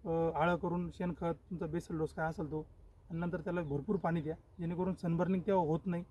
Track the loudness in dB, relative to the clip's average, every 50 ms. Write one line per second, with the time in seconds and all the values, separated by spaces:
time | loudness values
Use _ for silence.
0 | -2 0 2 2 2 2 2 4 4 4 4 2 0 0 0 0 -2 -4 -4 -4
1 | -4 -4 -2 -2 -2 -2 -2 -4 -6 -10 -6 -6 -4 -2 -2 -4 -4 -4 -2 -2
2 | -2 -2 -2 -2 -2 -2 -2 -4 -6 -4 -4 -6 -6 -8 -16 -20 -20 -20 -20 -20
3 | -14 -8 -4 -2 -2 -2 -2 -2 -4 -2 -2 -2 -2 -2 -2 -2 0 0 0 2
4 | 2 2 2 2 0 -2 -6 -6 -10 -20 -10 -6 -4 -4 -2 0 0 0 0 0
5 | 0 0 2 2 4 2 2 2 2 4 4 4 4 4 2 0 0 -2 -2 -2
6 | -4 -8